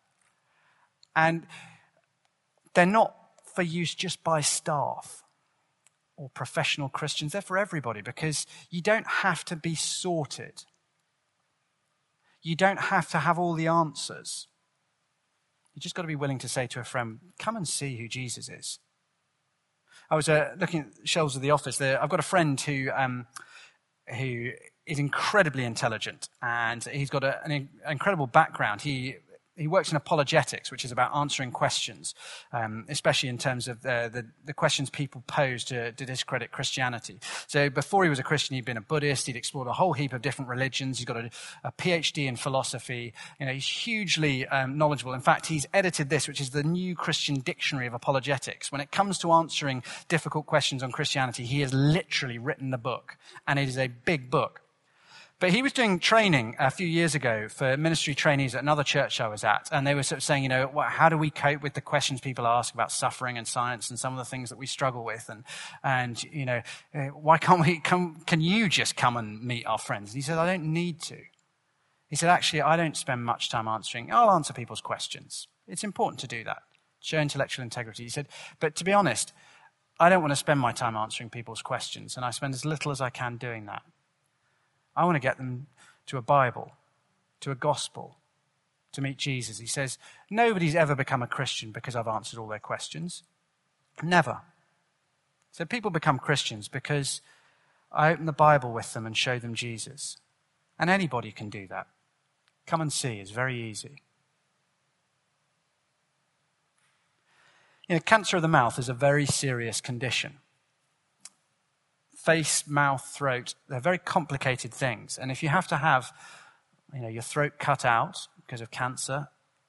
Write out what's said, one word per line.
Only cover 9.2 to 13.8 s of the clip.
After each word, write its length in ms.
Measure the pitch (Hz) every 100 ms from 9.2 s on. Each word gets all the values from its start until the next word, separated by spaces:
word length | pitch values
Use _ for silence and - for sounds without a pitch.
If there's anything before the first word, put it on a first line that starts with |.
| 196 175 -
to 100 | 165
be 180 | 170
sorted. 920 | 156 - - 180 170 - - - - - _ _ _ _ _ _ _ _ _ _ _ _ _ _ _ _ _
You 120 | 160
don't 260 | 165 190 196
have 280 | - 196 -
to 120 | 165
have 180 | 151 170
all 160 | 175
the 120 | 160 160
answers. 800 | 165